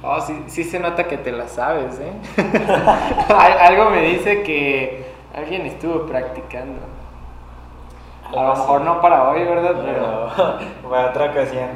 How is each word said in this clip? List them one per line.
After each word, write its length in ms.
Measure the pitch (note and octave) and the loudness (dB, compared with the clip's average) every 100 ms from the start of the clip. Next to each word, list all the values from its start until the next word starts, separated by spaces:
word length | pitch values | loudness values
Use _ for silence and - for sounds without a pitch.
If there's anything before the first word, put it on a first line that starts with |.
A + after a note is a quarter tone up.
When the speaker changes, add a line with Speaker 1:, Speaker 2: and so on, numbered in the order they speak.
Speaker 1:
Oh, 160 | C3+ D3 | -4 -6
sí, 220 | - D#3 - | -6 -10 -10
sí 160 | - | -8
se 160 | E3+ F#3 | -6 -4
nota 260 | F3 F3 F3 | -4 -4 -4
que 120 | C#3 | -4
te 140 | B2+ | -6
la 160 | A#2+ A#2+ | -8 -8
sabes, 520 | - B2+ D#3+ B2+ B2+ | -4 -2 -2 -4 -8
¿eh? 120 | D3 G3+ - - | -12 -12 -6 -2
<laughs> 920 | G3+ G#3 G#3 F3+ - F#3+ - - - | 0 0 2 2 4 2 2 -2 4
Al-, 280 | G#3 F3 F#3 | 6 8 8
algo 300 | F3 F#3+ A3 | 8 8 4
me 120 | F#3+ | 4
dice 420 | D#3+ F3+ G#3 G3+ | 2 2 0 0
que 640 | G3+ D3+ C#3+ C3+ C3 - - - - C3+ | 0 -2 0 -2 -4 -8 -14 -18 -16 -12
alguien 300 | D3+ F#3 D3 | -8 -6 -8
estuvo 400 | - D#3+ D#3+ D3 | -6 -4 -4 -2
practicando. 760 | C3 B2+ - - B2 C3+ B2+ - - - - - - - - - - - - - - - | -4 -6 -10 -12 -12 -10 -12 -14 -16 -18 -18 -18 -18 -20 -20 -20 -20 -20 -20 -20 -20 -8
A 40 | |
lo 80 | C3+ | -2
Speaker 2:
Algo 120 | C3 | 0
así. 100 | C3 | 0
Speaker 1:
mejor 200 | C#3 C#3+ | 2 2
no 200 | D#3+ E3+ | 2 4
para 280 | F3 D#3+ C3 | 6 6 4
hoy, 140 | D#3 F3 | 2 0
¿verdad? 260 | E3+ F3 F3 | 0 0 0
Pero 460 | C#3 C3 A2+ A2 A#2 - | -2 -4 -2 -4 -6 0
Speaker 2:
Pero 240 | E3+ - G#2 - | 0 0 -10 -14
<laughs> 60 | B2+ | -4
para 200 | B2+ B2+ | 0 0
otra 160 | C#3+ D3 | 0 -2
ocasión. 380 | C#3+ B2+ B2+ B2+ | 0 -2 -4 -6